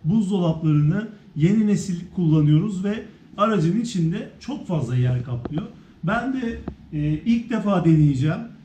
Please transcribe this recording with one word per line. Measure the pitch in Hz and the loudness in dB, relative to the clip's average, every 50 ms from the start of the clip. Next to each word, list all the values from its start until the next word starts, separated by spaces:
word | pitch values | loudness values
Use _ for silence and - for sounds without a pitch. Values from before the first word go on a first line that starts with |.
| - | 0
buzdolaplarını | 151 202 226 202 180 208 185 175 165 160 - 165 156 151 151 147 151 185 208 226 220 - - - - - | 2 0 0 0 0 0 0 0 0 0 0 0 2 4 4 4 2 0 0 -4 -6 -14 -20 -20 -12 -2
yeni | 143 151 185 208 226 214 | 2 2 4 4 4 2
nesil | 208 202 165 - - 175 170 - - - | 2 0 0 -2 -4 -6 -8 -8 -8 -4
kullanıyoruz | 190 175 156 151 156 147 147 151 156 196 220 196 180 190 | 0 2 4 4 4 4 4 4 4 2 0 -4 -4 -4
ve | 202 214 233 - - - - - - - | -4 -4 -6 -10 -16 -20 -20 -20 -18 -2
aracın | - 202 220 214 180 156 165 185 233 | 0 0 2 2 2 2 2 0 0
içinde | 226 233 - 180 160 160 185 226 269 - - - | -2 -2 -2 -2 0 0 -2 -4 -8 -10 -14 -16
çok | - - 285 - - | -12 -10 -10 -10 -6
fazla | - 175 151 123 113 127 | -4 -4 -4 -2 -2 -2
yer | 123 123 123 127 120 - | 0 0 0 -2 -2 -4
kaplıyor. | 127 123 117 - - 151 160 220 - - - - - - - - | -6 -8 -8 -8 -6 -8 -8 -8 -8 -16 -20 -20 -20 -16 -6 -4
Ben | 165 220 240 240 269 262 | -2 -2 -2 -2 -4 -4
de, | 262 240 226 226 - - - - - - - 156 | -4 -4 -6 -6 -8 -12 -14 -14 -14 -18 -10 -6
e, | 151 147 151 151 151 - | -4 -2 -2 -2 -2 0
ilk | 226 233 233 - - | 0 0 0 0 -4
defa | 233 208 180 208 196 180 160 | -4 -2 0 0 0 2 4
deneyeceğim. | 165 160 151 151 147 139 123 139 156 175 226 233 - - - | 4 6 6 6 4 4 2 0 -2 -2 -4 -8 -14 -18 -20